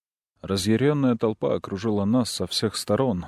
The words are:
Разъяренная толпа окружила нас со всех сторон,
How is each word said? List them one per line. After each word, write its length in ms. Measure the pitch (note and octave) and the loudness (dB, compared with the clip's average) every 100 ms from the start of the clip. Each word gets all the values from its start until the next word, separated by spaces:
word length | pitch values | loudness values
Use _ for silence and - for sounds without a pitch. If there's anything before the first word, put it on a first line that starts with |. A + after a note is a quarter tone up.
| _ _ _ _ | _ _ _ _
Разъяренная 760 | E2+ F#2+ G2 A2 C3+ D3 C3+ A#2 | -4 -2 2 2 2 2 2 2
толпа 380 | A2+ A2 C#3 | 0 0 -2
окружила 500 | G2 - G2 A2+ G#2 | -2 -4 -4 0 0
нас 260 | G2 B2 A#2 | 2 2 0
со 160 | - F#2 | -4 -6
всех 300 | - A2 - | -2 -2 -2
сторон, 480 | - G#2 C3+ F#2 | 0 0 0 -2